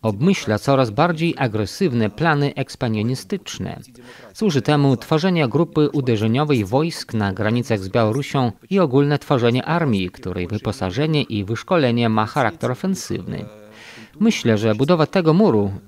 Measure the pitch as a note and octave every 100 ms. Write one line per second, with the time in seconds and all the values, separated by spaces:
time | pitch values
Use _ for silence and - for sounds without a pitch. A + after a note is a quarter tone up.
0 | A2+ G2 D#3 G3 - G#2+ - C3+ B2 G#2
1 | E3+ E3 E3+ - B2+ G#2+ G#2 - F#3+ A#2+
2 | G#2+ - E3 D3 C#3+ - C3+ - B2 A2
3 | A2 C3 - G3+ - - F#2 - C3 -
4 | - - A2+ F#2+ A3 C#3 A#2 D3 C#3+ B2+
5 | - D#3+ F3+ F3 C#3 C#3 E3 - D3 D3
6 | C3 A2 A2 A#2+ D3+ C#3 F#2+ B2 E3 D#3+
7 | - A#2 G2+ F#2 G2+ A#2+ A#2 A2 F#2+ G#2+
8 | A2 A2 C#3+ C#3 B2 G#2 - G3 E3+ C3
9 | C#3+ D3 - C#3 A#2 B2 - E3 D#3 G#2
10 | F2+ - F#2 F2+ F2 G#2+ A2+ G2+ F#2 F#2
11 | D#3 D#3 C3 G#2+ G2 A2+ - F3+ C3 A#2
12 | A#2 A2 G#2+ - A#2+ - A#2+ B2 F#3+ F#3
13 | - F#2+ F#2 - G#2 - - A2 - -
14 | A2+ - G#3+ G#3+ - A2 A2 G#2+ C#3 F3
15 | D3+ G3 D#3+ D#3+ G#3+ A2 G2+ G2